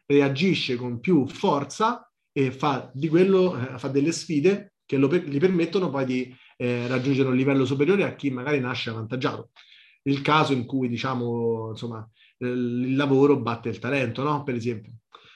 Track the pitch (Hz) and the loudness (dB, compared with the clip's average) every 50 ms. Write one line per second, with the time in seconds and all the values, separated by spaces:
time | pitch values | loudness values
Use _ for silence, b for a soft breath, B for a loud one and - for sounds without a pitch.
0 | _ - 143 143 139 135 135 135 175 196 156 - - - 123 120 123 123 120 117 | _ 2 4 4 4 4 2 0 2 2 2 0 -2 -4 -4 -4 -4 -6 -8 -4
1 | - 185 180 147 123 - - - - 190 151 143 143 - - - 214 233 247 - | 0 2 4 4 4 2 -2 -2 0 0 0 0 -2 -6 -4 -2 -2 -2 -2 -4
2 | - _ _ _ _ _ _ 147 135 127 120 - - 147 135 120 - - - 131 | -10 _ _ _ _ _ _ 0 0 0 0 -2 -2 -2 -2 -2 -6 -10 -8 -6
3 | 147 156 151 175 190 196 190 185 180 180 - 127 120 131 135 127 - 139 135 139 | -2 2 4 4 4 6 4 4 4 2 0 -2 -6 -8 -8 -8 -6 -2 0 0
4 | 139 165 160 - - - 160 143 143 185 202 202 - - _ _ _ - 147 135 | 2 0 0 -4 -6 -2 0 2 4 4 2 2 -2 -10 _ _ _ -2 0 2
5 | 135 131 160 180 175 147 139 139 165 185 190 165 170 170 - 202 180 156 131 139 | 2 2 2 0 -2 -2 0 2 2 2 4 2 0 0 0 -2 -2 -2 -2 -2
6 | 131 123 127 127 127 123 B B B B B - 127 123 123 120 120 123 131 127 | -2 -2 -2 -2 -4 -6 B B B B B -4 -2 -2 -2 -2 -2 -2 -2 0
7 | 123 139 139 127 135 131 127 127 131 139 139 135 131 117 139 135 143 151 202 202 | 0 2 2 2 2 2 2 2 2 2 4 2 2 2 2 2 2 4 4 2
8 | 165 127 - - - 143 127 123 123 143 151 139 123 123 127 120 - 120 113 110 | 2 -2 -4 -4 -4 -4 -4 -4 -2 -2 -2 -2 -2 -2 -4 -4 -6 -6 -6 -8
9 | 113 110 127 131 127 135 110 107 113 - b b b b b b b b b b | -8 -6 -4 -4 -2 -4 -4 -6 -10 -16 b b b b b b b b b b
10 | _ 139 139 139 139 147 151 156 151 123 139 127 117 - 139 135 127 123 120 113 | _ -2 -2 0 2 4 4 4 4 4 0 -2 -2 -4 -4 -2 -2 -2 -4 -4
11 | 135 131 131 123 120 120 117 117 117 117 113 113 110 110 110 107 123 120 117 110 | -4 -4 -4 -4 -4 -4 -2 -2 -2 -2 -2 -2 -4 -8 -10 -10 -10 -10 -10 -12
12 | 110 b b b b b b _ 127 123 123 127 123 120 120 123 127 127 135 135 | -14 b b b b b b _ -6 -4 -2 -2 -2 -2 -2 -2 -2 0 0 0
13 | 147 139 135 131 139 143 143 131 117 117 117 113 - 120 107 - - - 139 135 | 2 4 6 6 6 6 4 4 0 -2 -4 -4 -4 -6 -6 -6 -4 -4 -2 -2
14 | 127 117 110 127 135 151 151 143 139 139 127 117 110 123 117 104 - - 117 - | -2 -2 -2 -4 -2 -2 -2 -2 -4 -4 -6 -4 -4 -4 -6 -6 -10 -14 -20 -20
15 | _ b b b b b b | _ b b b b b b